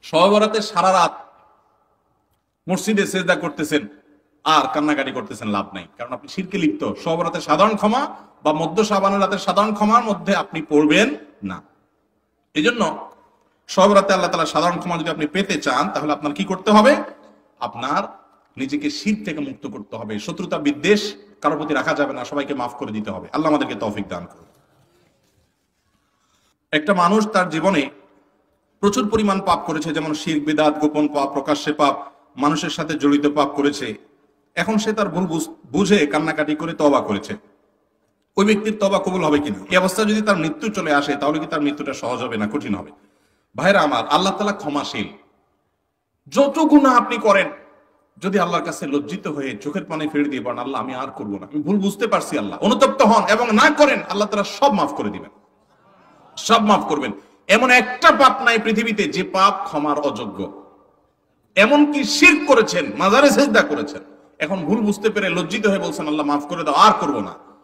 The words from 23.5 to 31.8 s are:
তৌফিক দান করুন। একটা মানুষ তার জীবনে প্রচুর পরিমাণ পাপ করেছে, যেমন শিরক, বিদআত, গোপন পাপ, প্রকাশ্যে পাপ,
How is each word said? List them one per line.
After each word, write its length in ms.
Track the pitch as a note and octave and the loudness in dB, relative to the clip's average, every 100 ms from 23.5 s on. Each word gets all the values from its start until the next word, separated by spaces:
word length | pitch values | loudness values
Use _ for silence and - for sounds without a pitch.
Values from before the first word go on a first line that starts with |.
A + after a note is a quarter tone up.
| D3 C#3+ | 0 -2
তৌফিক 340 | A#2 A2 G#2 G2 | -6 -6 -6 -8
দান 180 | F2+ F2 | -10 -12
করুন। 180 | - - _ _ _ _ _ _ _ _ _ _ _ _ _ _ _ _ _ _ _ _ _ _ | -20 -20 _ _ _ _ _ _ _ _ _ _ _ _ _ _ _ _ _ _ _ _ _ _
একটা 220 | - - | -4 0
মানুষ 340 | F#3 F3 G#3+ G#3+ | 2 4 4 2
তার 180 | G3 F3+ | 0 0
জীবনে 400 | D#3+ E3+ F3 C3 - _ _ _ _ _ _ _ _ | 0 2 2 -2 -6 _ _ _ _ _ _ _ _
প্রচুর 280 | G3+ G#3 A3 | 0 0 0
পরিমাণ 320 | A3 G#3 F#3+ | 0 0 0
পাপ 220 | F#3+ E3+ - | 0 -2 -2
করেছে, 260 | D#3 D#3 | -6 -4
যেমন 220 | D#3 D#3 | -4 -4
শিরক, 300 | D3+ - D#3 | -6 -4 -4
বিদআত, 340 | D3 D#3 D3+ D3+ | -2 2 2 2
গোপন 300 | D3+ D3+ D3 | -2 0 0
পাপ, 240 | D3 C#3 | 0 -2
প্রকাশ্যে 400 | C#3+ - D3 - | -4 -2 -2 -2
পাপ, 340 | D3+ | 0